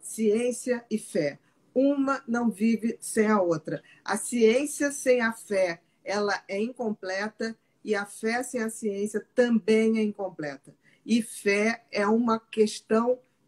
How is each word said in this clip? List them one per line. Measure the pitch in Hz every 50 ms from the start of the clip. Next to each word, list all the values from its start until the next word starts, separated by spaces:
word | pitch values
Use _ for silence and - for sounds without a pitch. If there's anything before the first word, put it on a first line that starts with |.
Ciência | - - - 220 220 208 208 233 247 247 240 - - 247 247 240 - -
e | 220 214
fé. | - - - 185 151 143 139 - _ _ _ _ _ _ -
Uma | 254 269 277 285 277 269 269 269 262 - 226
não | 226 240 240 226
vive | - - 220 226 233 190 214 233 220 -
sem | - - - 220 208
a | 214 214 202
outra. | 180 175 160 156 - 165 160 - - - - _ -
A | - 196
ciência | 208 - - 233 240 220 220 233 262 294 285 - - 294 285
sem | 277 - - 262 254 247
a | 226 226
fé, | 226 - - - 202 190 185 175 165 - _ _ _ _ -
ela | 190 190 208 208 202 196 - -
é | - 196 202
incompleta | 220 247 262 - 240 214 214 - 196 185 185 196 208 220 _ - 226 226 220 _ _ _ _ _ -
e | 214 208
a | 202 202
fé | - - - 220 220 233 247
sem | 262 - - 240
a | 220 220
ciência | 220 - 226 208 196 202 208 214 - 208 - _ -
também | - 247 240 233 214 - 220 220 220 226 220 226 220
é |
incompleta. | 214 208 202 - 196 185 165 - 151 143 139 - _ 151 - _ _ _ _ _ -
E | - 220 240
fé | 220 - - - - 202 202 208 208 226 233 - _ -
é | - 208 202
uma | 208 226 233 247 226 220 220
questão | _ - - 220 214 214 - - _ - 220 220 240 247 254 247 _ _ _ _ _